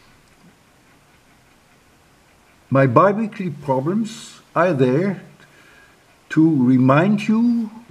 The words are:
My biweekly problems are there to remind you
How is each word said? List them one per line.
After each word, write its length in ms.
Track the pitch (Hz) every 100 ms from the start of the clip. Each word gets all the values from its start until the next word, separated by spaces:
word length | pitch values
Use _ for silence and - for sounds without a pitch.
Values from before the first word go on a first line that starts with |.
| _ _ _ _ - _ _ _ _ _ _ _ _ _ _ _ _ _ _ _ _ _ _ _ _ _ -
My 160 | 135 135
biweekly 640 | 120 190 202 214 - 180
problems 920 | 143 - 131 143 208 214 - - - _ 156
are 180 | 180
there 500 | 143 131 135 196 175 - _ _ _ _ _ _ _ _ _ -
to 360 | 156 160 147 123
remind 600 | 127 131 143 196 208 -
you 440 | 220 240 233 214 - -